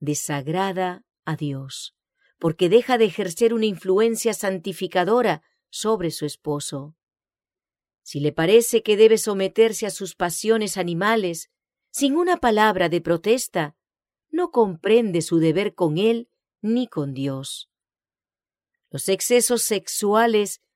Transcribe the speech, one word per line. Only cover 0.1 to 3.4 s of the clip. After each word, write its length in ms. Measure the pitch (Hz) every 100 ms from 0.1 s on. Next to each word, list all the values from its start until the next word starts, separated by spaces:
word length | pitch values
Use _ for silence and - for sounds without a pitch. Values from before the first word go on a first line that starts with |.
| 147 - 143 135 175 196 180 185 180 _ _
a 120 | - 156
Dios, 600 | 147 135 135 - - _ _ _ _ -
porque 300 | 165 165 175
deja 300 | 220 240 247
de 80 | 220
ejercer 480 | 165 190 165